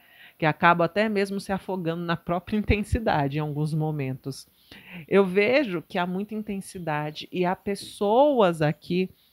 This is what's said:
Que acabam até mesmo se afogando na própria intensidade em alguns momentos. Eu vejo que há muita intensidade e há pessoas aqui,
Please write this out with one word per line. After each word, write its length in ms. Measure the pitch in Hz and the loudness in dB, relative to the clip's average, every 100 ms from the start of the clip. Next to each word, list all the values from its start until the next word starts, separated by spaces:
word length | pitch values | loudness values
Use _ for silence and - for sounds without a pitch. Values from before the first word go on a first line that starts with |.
| _ - - - | _ -20 -20 -2
Que 80 | 156 | -2
acabam 380 | - 170 170 | 4 4 6
até 240 | 165 202 220 | 2 2 0
mesmo 300 | 202 202 196 | 0 -2 -4
se 140 | - | -6
afogando 500 | 190 - 190 160 170 | -6 -4 -4 -4 -4
na 140 | 170 170 | -4 -4
própria 400 | - 175 - 214 | -2 -4 -2 -4
intensidade 800 | 202 214 208 240 220 160 139 151 | 0 -2 0 0 2 2 0 -2
em 40 | |
alguns 320 | 151 143 151 | -4 -2 -2
momentos. 760 | 156 156 151 131 131 139 - - _ _ - - 180 147 | 0 -2 -2 -4 -6 -10 -12 -16 _ _ -20 -18 -16 2
Eu 180 | 196 | 4
vejo 580 | 190 185 208 262 240 175 | 4 2 4 2 2 -4
que 160 | - 190 | -6 -4
há 80 | 180 | -2
muita 280 | 180 208 | -4 -6
intensidade 920 | 220 214 196 - 190 160 151 151 156 - | -8 -8 -8 -10 -10 -4 -4 -4 -8 -10
e 140 | 180 | -2
há 100 | 180 | 0
pessoas 1080 | 185 214 196 - - 202 233 294 254 185 160 | 0 -4 -6 -8 -4 2 4 4 6 2 4
aqui, 460 | 151 151 - 175 185 - _ | 0 -2 -4 -2 -2 -6 _